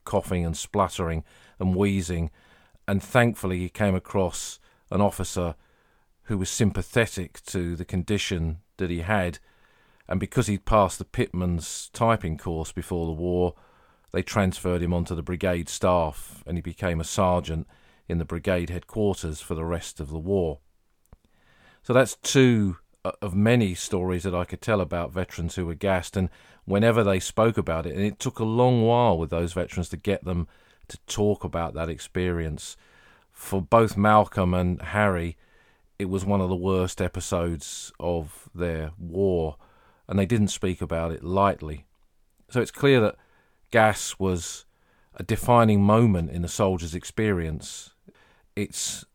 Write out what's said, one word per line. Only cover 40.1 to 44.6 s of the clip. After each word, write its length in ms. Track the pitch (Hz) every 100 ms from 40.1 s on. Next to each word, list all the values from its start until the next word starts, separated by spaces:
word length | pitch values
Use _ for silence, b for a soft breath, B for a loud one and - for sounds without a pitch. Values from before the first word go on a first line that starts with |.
| 98
they 80 |
didn't 220 | 92 117 101
speak 340 | - 95 90
about 300 | 80 82 85
it 120 | 82
lightly. 640 | 80 95 98 - 80 73 - _ _ _ _ _ _
So 120 | 127
it's 100 | 110
clear 280 | - 139 127
that 140 | 107 - b b b b b
gas 440 | 113 110 101 - -
was 480 | 95 90 - -